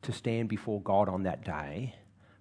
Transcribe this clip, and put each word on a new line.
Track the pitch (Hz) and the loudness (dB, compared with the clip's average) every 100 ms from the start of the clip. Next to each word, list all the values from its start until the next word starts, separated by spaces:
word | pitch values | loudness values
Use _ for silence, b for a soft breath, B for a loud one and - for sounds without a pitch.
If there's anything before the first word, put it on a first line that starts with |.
to | - | -6
stand | - 120 117 113 | -4 0 0 0
before | 104 - 104 | -2 -2 -2
God | 95 98 98 | 4 4 6
on | 92 | 4
that | 92 - - | 0 -2 -4
day, | 76 71 82 131 - - - b b | -6 -6 -6 -8 -10 -20 -20 b b